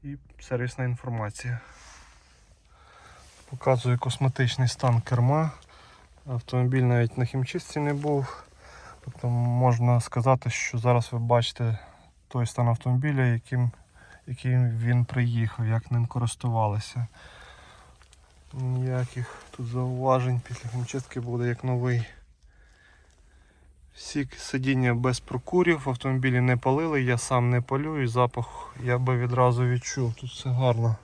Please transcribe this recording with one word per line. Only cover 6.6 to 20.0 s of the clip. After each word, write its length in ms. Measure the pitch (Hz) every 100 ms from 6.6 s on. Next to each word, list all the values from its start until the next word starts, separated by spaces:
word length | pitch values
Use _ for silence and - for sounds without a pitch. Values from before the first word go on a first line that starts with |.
| 123 131
навіть 360 | 123 120 117 -
на 60 |
хімчистці 560 | 127 135 131 180 - 151
не 140 | 147
був. 500 | 143 147 143 131 - - - - - - -
Тобто 240 | - - 123
можна 720 | 120 120 120 127 117 120 120
сказати, 500 | - - 123 131 117
що 280 | - - 123
зараз 340 | 123 120 113
ви 60 | 117
бачите 600 | 117 120 117 - 117 107 - - - _ _
той 180 | 127 117
стан 220 | - 120
автомобіля, 560 | 113 123 127 147 139
яким, 460 | 127 117 - 127 123 - - - - - -
яким 520 | 123 131 127 123 113
він 260 | 117 123
приїхав, 600 | 120 127 120 117 113 - 110
як 240 | 113 -
ним 160 | 120 117
користувалися. 1000 | 123 117 - 123 113 107 104 - - 117 - - - - - - - - - - - _ - -
Ніяких 840 | 139 127 127 127 127 123 127 120 - -
тут 160 | - 120
зауважень, 760 | 123 127 127